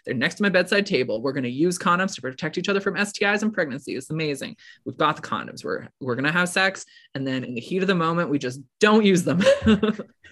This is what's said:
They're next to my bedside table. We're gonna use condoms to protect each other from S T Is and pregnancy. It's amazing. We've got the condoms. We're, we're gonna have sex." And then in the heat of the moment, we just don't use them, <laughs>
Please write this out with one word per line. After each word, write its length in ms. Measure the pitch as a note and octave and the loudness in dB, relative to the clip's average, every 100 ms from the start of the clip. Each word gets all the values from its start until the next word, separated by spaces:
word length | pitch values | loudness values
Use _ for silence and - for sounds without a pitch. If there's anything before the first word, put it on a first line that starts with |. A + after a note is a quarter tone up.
| - | -6
They're 80 | |
next 220 | C3 D3+ - | -2 -2 0
to 80 | |
my 60 | G3+ | 2
bedside 360 | F3+ F#3 G3+ G3+ | 2 2 0 2
table. 380 | D#3 B2 A2 | 0 0 -2
We're 100 | C3+ | -2
gonna 140 | C#3+ B2 | -2 -2
use 320 | B2+ F3 F3 | 2 2 2
condoms 340 | F#3+ F3 F#3+ | 2 2 0
to 80 | - | -4
protect 380 | B2+ C3 D#3 F3+ | -10 -8 -6 -4
each 100 | F3+ | -2
other 100 | G3 | -2
from 160 | G3 - | -2 -2
S 140 | G3+ | -4
T 120 | - G3+ | -2 0
Is 160 | G#3 | 0
and 100 | G#3+ | 0
pregnancy. 440 | G#3+ D#3 B2+ - G2 | -2 -2 -4 -8 -8
It's 160 | - | -6
amazing. 460 | D#3 D#3 C3+ - - - - - | -4 -4 -4 -8 -12 -20 -16 -10
We've 100 | C3+ | 0
got 200 | D3+ D3+ | 0 0
the 80 | |
condoms. 420 | - G#2 - - - | -4 -8 -8 -10 -6
We're, 220 | - A#2+ - | -6 -8 -10
we're 140 | B2+ | -6
gonna 180 | A#2 C#3+ | -2 0
have 180 | F3 F3 | 0 0
sex." 360 | F#3+ F#3+ F#3+ - - _ C#3 | 2 0 -2 -12 -20 _ -8
And 100 | C3+ | -4
then 180 | C3 | -4
in 120 | B2+ B2 | -4 -8
the 60 | |
heat 200 | C3 F#3 | -4 -2
of 60 | F#3 | 0
the 80 | F#3 | 2
moment, 340 | E3 E3+ E3 | 0 0 0
we 80 | C#3+ | -2
just 240 | B2+ C3 - - | -2 -8 -12 2
don't 240 | G#3+ G#3+ | 4 6
use 200 | G#3 F3+ | 6 4
them, 160 | C3+ E3 | 2 2
<laughs> 260 | B3+ C#5 - G#3 G#3+ G#3+ - _ - | 4 4 4 4 2 -2 -8 _ -6